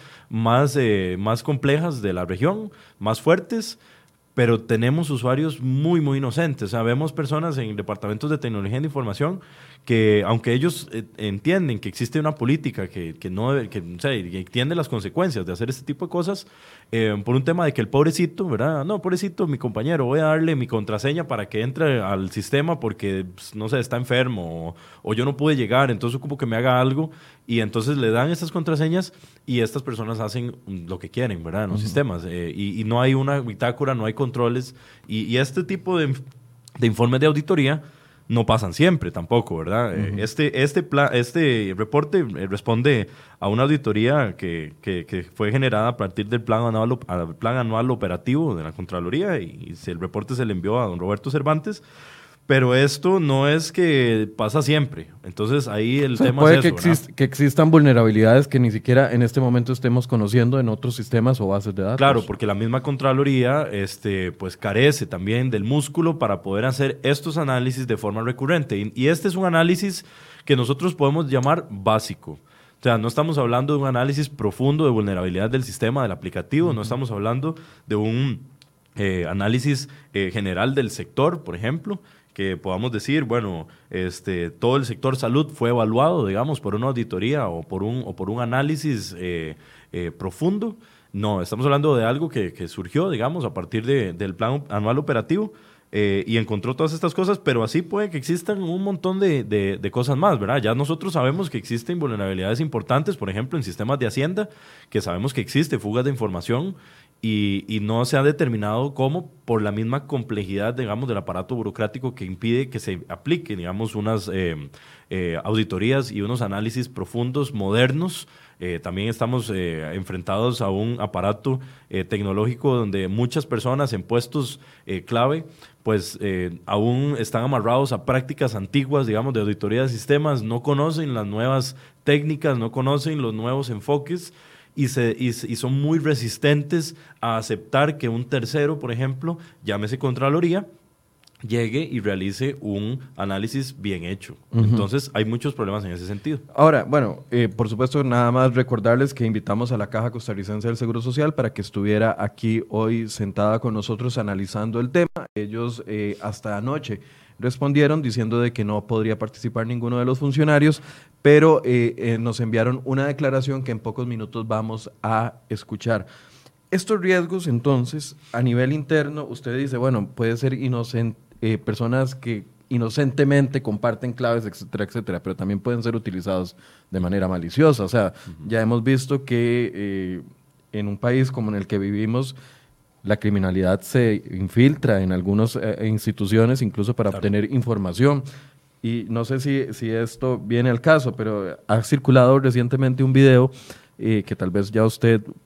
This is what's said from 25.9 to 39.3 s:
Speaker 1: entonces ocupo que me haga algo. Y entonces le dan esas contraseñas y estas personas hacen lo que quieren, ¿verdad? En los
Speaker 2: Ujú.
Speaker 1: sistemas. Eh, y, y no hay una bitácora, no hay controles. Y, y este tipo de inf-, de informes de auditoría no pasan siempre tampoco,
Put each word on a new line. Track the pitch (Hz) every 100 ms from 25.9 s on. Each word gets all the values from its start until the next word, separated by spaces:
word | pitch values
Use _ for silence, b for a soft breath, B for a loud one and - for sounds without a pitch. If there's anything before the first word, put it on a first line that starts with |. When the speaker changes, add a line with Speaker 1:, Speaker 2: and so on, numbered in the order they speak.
Speaker 1:
entonces | 104 120 131
ocupo | 143 143
que | 123
me | 113
haga | 127 127
algo. | 131 135 160 B B B -
Y | 117
entonces | 107 113 117 143
le | 113
dan | 113 147
esas | 170 165
contraseñas | 180 160 151 160 180 180 - b b -
y | 120
estas | 110 143
personas | 131 113 110 113
hacen | 107 123 120 - -
lo | 92 85 90
que | 98
quieren, | 120 123 87
¿verdad? | 82 95 101
En |
los | 104
Speaker 2:
Ujú. | 107
Speaker 1:
sistemas. | 143 135 87 87
Eh, | 87 85 95
y, | 101 98
y | 110
no | 117
hay | 131 135
una | 135 143
bitácora, | 117 101 123 123 135
no | 123 110
hay |
controles. | 113 127 123 120 123 127 - b b -
Y, | 107
y | 107 123
este | 135 190 175
tipo | 190 185 175
de | 147
inf-, | 131 - - - - - -
de | 117
informes | 107 120 131
de | 151
auditoría | 151 151 175 135 151 b b b b b
no | 117 110
pasan | 113 98
siempre | 85 170 165 87
tampoco, | 85 85